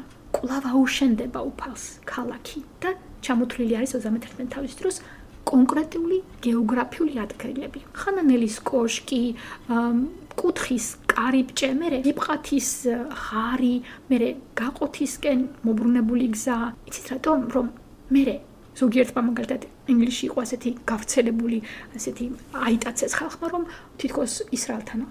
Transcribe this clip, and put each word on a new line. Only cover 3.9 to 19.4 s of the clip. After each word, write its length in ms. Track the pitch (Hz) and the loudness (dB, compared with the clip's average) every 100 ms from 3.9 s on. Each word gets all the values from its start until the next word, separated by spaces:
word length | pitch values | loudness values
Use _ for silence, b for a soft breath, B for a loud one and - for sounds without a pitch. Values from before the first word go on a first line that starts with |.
ოცდამეთერთმეტ 540 | 247 214 220 - - 254 | -2 0 -2 -2 -10 -8
თავის 260 | 277 277 - | -6 -8 -4
დროს 200 | 381 - B B B - - | -4 -4 B B B -10 4
კონკრეტული 720 | 262 254 294 311 339 330 370 - - | 6 8 6 0 -2 0 0 -2 -4
გეოგრაფიული 800 | 240 233 220 247 247 - 311 254 | 0 2 4 2 0 0 0 0
ადგილები. 640 | 208 - 240 262 - 277 - | -6 -8 -8 -8 -8 -12 -14
ხანანელის 640 | - - 392 311 247 226 220 | -6 -2 4 6 6 4 -2
კოშკი, 640 | - 262 233 - - 262 240 240 B B | 0 2 2 -2 -2 0 0 -2 B B
ამ, 320 | - 233 240 240 285 - - | -2 0 2 2 0 -4 -10
კუთხის 560 | - 359 - - 247 - - | 0 0 0 -2 -2 -2 -4
კარიბჭე, 680 | - - 240 262 262 - 269 | -2 0 2 2 2 -2 0
მერე 260 | 262 339 262 | 0 0 0
იპყათის, 640 | 269 285 - 302 - 277 - - 247 240 262 | 0 0 -2 -2 0 0 0 -2 -2 -2 -4
ღარი, 600 | 254 - 214 226 262 254 247 B B | -8 -6 -4 -2 2 2 2 B B
მერე 260 | - 247 240 - - | 0 2 2 -2 -8
გაყოთისკენ 880 | - 240 - 285 - 277 - 294 254 - - | -4 -4 -2 -6 -2 -4 0 2 2 0 -2
მობრუნებული 640 | 226 214 233 240 220 247 247 | 0 2 4 4 4 2 2
გზა. 300 | 214 - 233 233 233 | 0 0 0 -2 -6
იცით 240 | - - - | -14 -14 -8
რატომ? 400 | 262 311 302 233 | -2 2 2 2
რომ 180 | 254 240 - - - - | 0 -2 -6 -18 -20 2
მერე 260 | 269 262 - - - - - | 4 4 0 -8 -20 -20 0
ზოგიერთმა, 440 | 254 247 247 - | 4 4 4 2
მაგალითად, 400 | 233 240 | 0 0